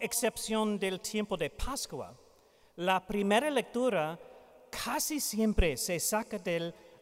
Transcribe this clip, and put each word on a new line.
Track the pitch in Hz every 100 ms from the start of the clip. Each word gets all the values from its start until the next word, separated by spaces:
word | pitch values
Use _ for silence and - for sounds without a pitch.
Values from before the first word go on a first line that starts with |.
excepción | 220 - 226 - - 220 214 208
del | 190 190
tiempo | - 214 208 180
de | 147
Pascua, | - - 277 - 143 92 - - - _ _ _ -
la | 180 185 -
primera | 208 196 208 302
lectura | 269 - 240 254 190 156 165 - - - - -
casi | - 226 294 - 302
siempre | - 214 220 208 180 127
se | - 170
saca | - 214 220 208
del | 180 165 170 - - -